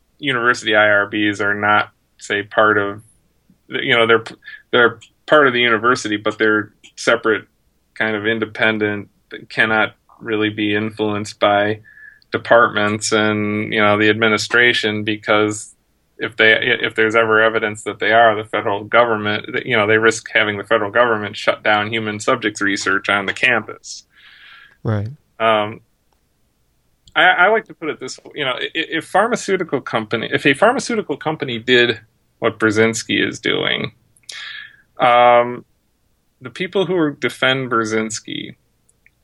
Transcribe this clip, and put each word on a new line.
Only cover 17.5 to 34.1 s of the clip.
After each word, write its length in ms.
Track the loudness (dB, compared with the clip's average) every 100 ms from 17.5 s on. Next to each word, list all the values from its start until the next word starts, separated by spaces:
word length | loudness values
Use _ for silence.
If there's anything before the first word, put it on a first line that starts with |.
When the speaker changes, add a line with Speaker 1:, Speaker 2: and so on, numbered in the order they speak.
| 2 -4 -6
Speaker 1:
that 160 | -8 -4
they 120 | 2
are, 240 | 4 4 2
the 80 |
federal 400 | -2 -4 -4 -4
government, 840 | 0 2 2 0 -2 -4 -6 -8 -2
you 120 | 0
know, 80 | 2
they 120 | 4
risk 320 | 2 0 -2
having 240 | -2 0 -2
the 60 |
federal 260 | -2 -2 0
government 480 | 2 2 0 -4 -6
shut 240 | -4 -2
down 300 | 0 0 0
human 280 | -4 -6 -6
subjects 420 | -2 -2 -2 -4
research 460 | -4 -2 -2 -2 0
on 180 | -2 -2
the 60 |
campus. 720 | -2 0 0 -2 -12 -18 -20 -20 _ -20 -20 -20 -20 -20 _
Speaker 2:
Right. 260 | -4 -4 -4 -10 _ -2
Speaker 1:
Um, 420 | 0 2 0 -8 _ _ _ _ _ _ _ _ _ _ _ _ _ 0
I, 80 |
I 240 | 2 4 2
like 160 | 2 -4
to 80 |
put 160 | -12 -10
it 100 | -8
this 180 | -10 -14
way, 80 | -16 -8
you 100 | -6
know, 80 |
i-, 160 | -6 -6
if 320 | -8 -6 -6 -2
pharmaceutical 720 | 0 0 -2 -2 -4 -2 -6
company, 480 | -4 -6 -4 -4 -2
if 140 | -2 0
a 80 |
pharmaceutical 640 | 2 2 2 -2 -4 -4 -6
company 420 | -6 -6 -6 -6
did 400 | 2 4 4 0 -8 _ _ -6
what 200 | -4 0
Brzezinski 640 | 0 2 2 0 -4 -2 -2
is 140 | -4
doing, 540 | -4 -2 -2 -4 -6 -12 _